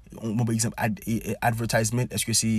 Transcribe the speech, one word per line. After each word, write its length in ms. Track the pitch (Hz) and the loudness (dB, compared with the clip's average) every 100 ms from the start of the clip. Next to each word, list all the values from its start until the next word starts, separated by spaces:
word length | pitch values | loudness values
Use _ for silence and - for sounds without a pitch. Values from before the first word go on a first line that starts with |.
| - - | -20 -8
ou 160 | 113 | -2
bon? 100 | 107 117 | 0 2
pa 80 | |
egzanp 220 | 113 110 - 117 95 - 113 101 - | 2 0 -2 -2 -2 -2 -2 -2 -2
advertaysment, 720 | 117 113 117 117 110 123 120 | 0 0 2 2 2 0 0
èske 200 | 110 - 107 | -2 0 2
se 140 | 113 | 2